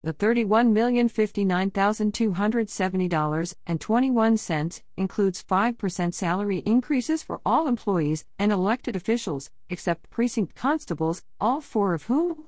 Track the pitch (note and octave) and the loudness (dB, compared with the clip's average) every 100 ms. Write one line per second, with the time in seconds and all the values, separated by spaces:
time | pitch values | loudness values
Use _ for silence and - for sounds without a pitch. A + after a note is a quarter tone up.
0 | E3 D#3 G#3 A#3 G#3+ A3 A#3+ G#3+ A#3+ A#3+ | -6 0 2 2 4 4 6 4 4 2
1 | A#3+ - G#3+ - G3 F3+ G3 G3 G3+ G#3+ | 2 2 0 0 0 2 0 2 0 2
2 | G#3+ - A3+ F3+ G#3 A#3 G#3+ - F#3 F#3 | -2 0 0 2 0 0 -2 -2 -2 0
3 | F3+ D#3+ D3+ D#3 F3 - - D#3+ - A3+ | 0 0 0 -2 -4 -8 -6 -4 0 2
4 | C4 A#3+ A3 A3 - D#3 D#3 - - - | 2 2 4 2 0 -2 -2 -6 -14 -6
5 | F#3 - G3 F3+ - F#3+ A3+ A#3 G3 - | -4 0 0 0 -2 0 0 -2 -6 -2
6 | F3 - F3 F#3 G#3 F#3 - A#3 - C#4 | -2 -2 -2 -2 -2 -2 2 2 2 -2
7 | B3 D#4 - - - A#3+ D#4+ A#3+ - F#3 | 0 -4 -4 -6 0 0 2 -2 0 0
8 | D3 D#3 - - G#3 G3+ F#3+ B3 - G3 | 0 -2 -6 -2 0 2 0 0 -2 -4
9 | - A#3 - C#3 - - - F3+ - E3+ | -2 -2 -2 -6 -8 -18 -12 -6 -4 -4
10 | - - A#3+ - G3 - C4 D4+ - D#3 | -4 -2 0 0 -4 -2 -2 -2 -4 -2
11 | D#3+ F3 - - G#3+ C#4 - A3+ G3+ E3 | -2 -2 -10 -4 -2 -2 -2 0 2 0
12 | - C4+ F4 D#4+ | 0 0 0 -4